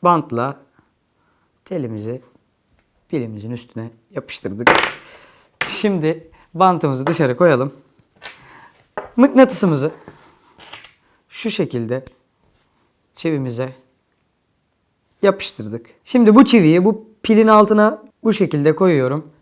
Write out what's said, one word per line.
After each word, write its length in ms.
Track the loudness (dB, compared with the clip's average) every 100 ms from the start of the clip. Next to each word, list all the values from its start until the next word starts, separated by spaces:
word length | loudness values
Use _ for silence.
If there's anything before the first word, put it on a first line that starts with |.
Bantla 540 | 2 0 -2 -6 -6 -8 _ _ _ _ _ _ _ _ _ _
telimizi 580 | _ -10 -8 -10 -10 -12 _ _ _ _ _ _ _ _ _
pilimizin 420 | -8 -8 -12 -12
üstüne 400 | -14 -14 -16 -16 _ _
yapıştırdık. 580 | -14 -12 -12 -12 -2 0 0 -2 -10 -20 -20 _ _ _ _ -12
Şimdi 600 | -6 -4 -2 -2 -4 -10 _ _
bantımızı 520 | 0 0 2 -2 -4 -4
dışarı 300 | -2 -2 2
koyalım. 360 | 2 2 -2 -10 _ _ _ _ -20 -20 -20 -20 -20 _ _ -16 -12 2
Mıknatısımızı 760 | 2 6 4 4 -2 0 -4 -8 -20 -20 _ _ _ _ -20 -20 -20 _ _ _ _
şu 220 | -10 -8
şekilde 540 | -4 -4 -4 -6 -8 -10 _ _ _ _ _ _ _ _ _ _
çivimize 580 | -8 -4 -4 -6 -8 -10 -12 _ _ _ _ _ _ _ _ _ _ _ _ _ _
yapıştırdık. 640 | -2 -2 -6 -12 -14 -14 -16 _
Şimdi 300 | _ 2 6
bu 100 | 6
çiviyi 400 | 6 6 4 4
bu 220 | 2 -2 -8 _
pilin 260 | 0 2 6
altına 540 | 4 4 4 2 0 -16 _
bu 80 | -4
şekilde 440 | 0 -2 0 0 2
koyuyorum. 540 | 2 2 0 -4 -10 _